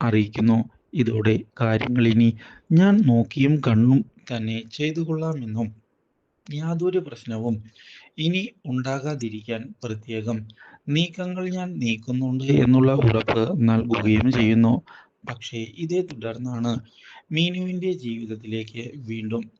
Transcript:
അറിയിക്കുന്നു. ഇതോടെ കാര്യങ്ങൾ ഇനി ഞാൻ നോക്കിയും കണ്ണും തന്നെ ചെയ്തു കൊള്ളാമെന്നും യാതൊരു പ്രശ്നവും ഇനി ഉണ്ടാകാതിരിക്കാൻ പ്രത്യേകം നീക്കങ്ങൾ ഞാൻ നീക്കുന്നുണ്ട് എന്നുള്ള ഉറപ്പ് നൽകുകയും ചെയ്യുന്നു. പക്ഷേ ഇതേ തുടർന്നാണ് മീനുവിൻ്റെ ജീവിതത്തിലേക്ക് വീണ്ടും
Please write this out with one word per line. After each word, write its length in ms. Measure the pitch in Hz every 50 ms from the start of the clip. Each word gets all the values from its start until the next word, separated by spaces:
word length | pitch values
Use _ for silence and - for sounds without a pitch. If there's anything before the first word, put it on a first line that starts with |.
അറിയിക്കുന്നു. 560 | 127 117 107 107 104 107 - - 110 117 113 117 220 - - _ _ _
ഇതോടെ 420 | - 160 117 113 117 107 104 113 110 - - - _
കാര്യങ്ങൾ 480 | - 120 113 110 110 - - 123 123 117
ഇനി 220 | 117 107 113 117 117 113 110 - - - - _ -
ഞാൻ 240 | 160 165 190 202 202 220 196
നോക്കിയും 500 | 131 117 117 110 - - 143 135 139 156 147
കണ്ണും 380 | 135 131 110 110 117 127 135 123 107 - _ _ _
തന്നെ 320 | - 123 113 110 110 113 113 110 113
ചെയ്തു 300 | - - 151 156 151 170
കൊള്ളാമെന്നും 680 | 165 160 160 156 160 160 156 139 120 110 107 117 113 107 110 - _ _ _ _ _ _ _ _ _ _ _ _ _
യാതൊരു 540 | - 143 147 160 165 170 165 175 185 180 185
പ്രശ്നവും 540 | - - 120 - - 117 113 110 113 120 113 107 107 - _ _ - - - - - _ _ -
ഇനി 240 | 156 165 180 190 202 254 - _ -
ഉണ്ടാകാതിരിക്കാൻ 960 | 143 127 127 123 135 135 139 131 151 151 131 117 110 107 107 107 120 113 110 123 - - -
പ്രത്യേകം 580 | - 117 110 107 - 120 113 110 107 120 113 107 110 110 - _ - - - _ _ -
നീക്കങ്ങൾ 560 | 143 160 175 170 165 185 180 180 180 185 185 180
ഞാൻ 180 | 185 185 180 185 175 156
നീക്കുന്നുണ്ട് 640 | 123 117 113 110 110 131 123 127 131 127 127 131 131 139 143
എന്നുള്ള 380 | 143 127 123 127 131 131 135 135 131
ഉറപ്പ് 440 | 123 113 107 110 110 - - 113 113 - 190 147
നൽകുകയും 640 | 117 113 113 113 113 120 113 107 104 110 107 107 110 131
ചെയ്യുന്നു. 420 | 123 123 110 110 113 113 113 113 123 - - - - - - _ _ _ -
പക്ഷേ 360 | 110 120 120 - - 123 113 110 110 - 170
ഇതേ 220 | 165 160 175 185
തുടർന്നാണ് 680 | 180 165 143 117 110 113 113 120 123 123 123 117 117 120 113 113 - _ _ _ - - - - _ _
മീനുവിൻ്റെ 600 | 160 160 170 180 180 180 185 185 180 180 180 185 180
ജീവിതത്തിലേക്ക് 880 | - 127 117 113 117 117 110 110 107 113 107 110 113 110 110 - 117 117 127 - 143 123
വീണ്ടും 380 | 110 113 113 110 110 113 117 110 - _ _